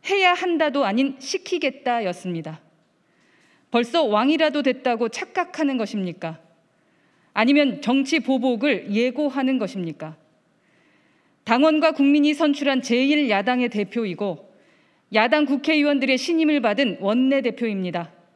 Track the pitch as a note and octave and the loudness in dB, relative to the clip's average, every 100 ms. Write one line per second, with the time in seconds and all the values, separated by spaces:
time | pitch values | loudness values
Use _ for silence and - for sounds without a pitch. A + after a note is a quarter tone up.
0 | - G4 F#4 F4+ F4 E4 D4+ C#4 A#3 G#3+ | -2 2 2 2 0 0 0 0 0 0
1 | C#4 C#4 - G4 - F4+ D4 C4+ - A#3+ | 0 -2 -8 -10 -6 -4 -4 -4 -4 -2
2 | G3+ F3 F#3 E3+ D#3+ D#3 _ _ _ _ | -2 -6 -8 -8 -8 -16 _ _ _ _
3 | _ _ _ _ _ _ _ A#3 A#3+ E4 | _ _ _ _ _ _ _ -2 0 0
4 | C#4 G#3 B3+ D#4 D#4 D4 C#4+ B3+ C4 A#3 | 2 2 2 2 2 2 -2 -2 -2 -2
5 | A#3 - F#4 - F4+ F#4 D4+ C4 G#3 G#3+ | -2 -4 -8 -6 -6 -2 -2 -2 -4 -6
6 | F#3 E3 E3 D#3+ _ _ _ _ _ _ | -6 -8 -12 -12 _ _ _ _ _ _
7 | _ _ _ - A3+ C#4+ C#4+ A#3+ - C4+ | _ _ _ 0 4 4 2 -2 0 0
8 | C4+ D#4+ A#3 C4 B3+ A#3 C#4+ C4+ G3 G3+ | 0 -2 0 0 0 0 0 -2 -2 0
9 | A#3+ A#3+ D4+ C4 C4 C4 G3 G3 E3+ D3+ | 0 0 -4 -2 -2 -2 -4 -6 -8 -8
10 | D#3 D#3 _ _ _ _ _ _ _ _ | -14 -16 _ _ _ _ _ _ _ _
11 | _ _ _ _ - A#3 D#4 D#4 D#4+ D#4 | _ _ _ _ -2 4 4 4 2 2
12 | C#4 D4 D4 D4 D#4 C#4+ C#4+ C4 B3+ A#3+ | 4 4 4 2 0 0 0 -2 0 0
13 | C4+ D4+ C#4 G3+ G3+ B3 A#3+ G#3+ G3+ A#3+ | 2 2 2 0 0 0 0 -2 -4 -4
14 | A3 E3+ G3+ E3 - _ _ _ _ _ | -6 -4 -6 -6 -12 _ _ _ _ _
15 | _ G#3+ A3+ D4+ D4 C#4 C#4+ D#4 D4 C#4+ | _ 0 2 2 2 0 2 2 2 2
16 | B3+ C4 C4 E4 D#4 D4 A3+ G#3 A#3 F3+ | 2 0 0 0 2 2 0 0 -2 -2
17 | G3 A3+ C4 C4+ B3+ - A#3 G3+ F#3 E3+ | -2 2 2 2 0 -4 -4 -4 -4 -6
18 | E3 _ _ | -10 _ _